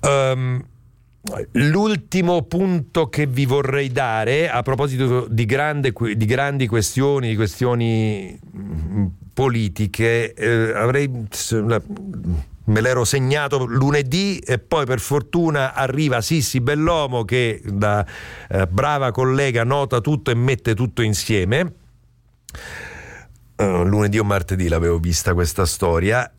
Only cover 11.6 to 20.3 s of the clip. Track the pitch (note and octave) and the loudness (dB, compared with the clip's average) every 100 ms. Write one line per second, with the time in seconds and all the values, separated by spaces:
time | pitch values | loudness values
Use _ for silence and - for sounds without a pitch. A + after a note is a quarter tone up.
11.6 | G#2+ A2+ - G3+ G3 - E2+ E2 - - | 2 0 -2 -12 -10 -8 -4 -4 -4 -8
12.6 | - G#2+ A#2 B2+ A#2 C#3 C3 D3 C#3+ C#3 | 0 2 2 2 2 0 0 0 0 -2
13.6 | B2+ A#2 C3+ D3 C3+ D#3+ G3+ F3 - B2 | 0 0 2 2 0 0 -2 -4 -4 -4
14.6 | - E3 C3+ B2 - C#3+ - E3+ E3 D3 | 0 -2 0 -2 0 -2 0 0 2 0
15.6 | C3 - C3+ C3+ D3+ B2 G#2+ E3 B2+ C3 | -2 -2 -2 0 0 0 0 0 0 0
16.6 | B2 D3 D#3+ E3+ C#3+ B2 G#2+ B2+ A#2+ G#2 | 0 2 2 2 0 -2 0 0 0 -2
17.6 | A2 G2+ G#2 G#2 G2+ - - - - G2 | -4 0 2 2 -2 -8 -16 -18 -6 -2
18.6 | F#2+ F#2 C#3 C#3+ C3 A2+ C3 C3 C#3 A#2 | 0 0 0 2 0 0 0 2 2 2
19.6 | A2+ C#3+ C#3 B2 A2+ D3+ - | 2 0 2 0 0 0 0